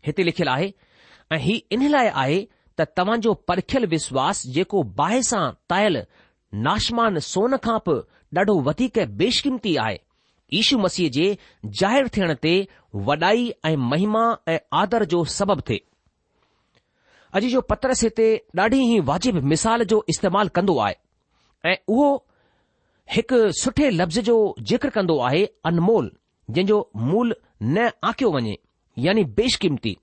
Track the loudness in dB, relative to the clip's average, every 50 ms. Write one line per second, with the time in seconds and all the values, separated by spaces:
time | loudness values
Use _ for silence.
0 | _ -6 -2 0 -2 -2 0 -2 -2 -2 0 -2 -2 -4 -8 _ _ _ _ _
1 | -20 -20 -20 _ _ _ -6 -2 0 -2 -2 -2 _ _ -2 0 2 2 4 2
2 | 2 2 0 0 -2 0 0 -2 -2 -6 _ _ _ _ _ -4 -4 -2 _ -2
3 | -2 0 0 0 0 0 -2 0 _ -2 -2 -2 -2 -2 -2 0 0 0 -2 -2
4 | -4 -2 -4 -2 0 0 -2 -4 -8 -4 -2 -2 -2 0 0 -2 -2 -2 -2 -2
5 | 0 0 0 0 0 0 -2 -2 -2 -4 -6 _ _ _ -2 0 2 0 0 -2
6 | -6 _ _ _ _ _ _ _ _ _ -8 -4 -2 -2 0 0 -2 -2 0 0
7 | 0 0 0 -2 -6 -4 -2 0 0 0 0 -2 -2 -2 -4 -2 0 -2 -2 -2
8 | -2 _ _ _ _ _ -2 0 2 2 2 2 0 -2 0 -2 -2 -2 _ -2
9 | -2 -2 -2 -2 -2 0 0 -2 -2 -2 -4 -4 -2 -2 -2 0 -2 -4 -4 -6
10 | _ _ _ _ _ _ _ _ _ _ -2 0 0 2 2 2 0 0 0 0
11 | -2 0 0 0 0 0 -2 -4 -8 -20 _ _ -14 -10 -4 -2 0 2 2 2
12 | 0 0 -2 -2 0 0 -2 -2 0 0 2 2 0 -4 -12 _ _ _ -8 -6
13 | -2 -2 0 0 2 2 2 2 0 -4 -6 _ -2 -2 0 0 0 0 0 0
14 | 0 0 0 2 2 0 0 -2 _ -4 -4 -4 _ _ -2 -2 0 0 0 0
15 | 0 0 0 -2 -2 -2 -2 -4 -2 0 -2 -2 -2 -6 -6 -6 _ _ _ _
16 | _ _ _ _ _ _ _ _ _ _ _ _ _ _ _ _ _ _ _ _
17 | _ _ _ _ _ _ -2 -2 0 2 0 0 0 0 -4 -2 0 -2 0 0
18 | 0 -2 2 2 2 2 2 0 -4 _ -2 0 0 2 2 2 2 4 2 2
19 | 2 0 -2 0 -2 0 0 0 0 2 0 2 2 0 0 0 2 2 2 0
20 | 2 0 -4 -2 0 0 2 2 0 0 _ 0 2 2 2 2 0 -2 -2 _
21 | _ _ _ _ _ _ _ _ _ _ _ _ -2 -2 -2 -2 _ -2 2 2
22 | 4 2 2 0 _ _ _ _ _ _ _ _ _ _ _ _ _ _ _ _
23 | _ -4 -2 -2 0 2 2 4 4 4 2 0 -4 -2 0 2 2 2 2 2
24 | 0 0 0 -2 2 4 4 4 4 2 0 -6 -2 -2 0 0 0 -2 -2 0
25 | 0 2 2 2 2 2 2 2 0 0 _ _ _ 0 0 2 2 4 4 2
26 | 2 -2 -8 _ _ _ _ _ _ -6 -2 -2 2 2 2 0 0 _ _ -4
27 | -2 0 2 2 0 0 -2 -6 _ _ _ _ -4 -2 0 2 0 0 -2 _
28 | -6 -6 -2 0 0 0 0 0 -2 -4 -6 -10 _ _ _ _ _ _ _ -2
29 | 0 2 2 2 0 0 0 -2 0 0 -2 0 0 -2 -2 0 -4 -6 -8 _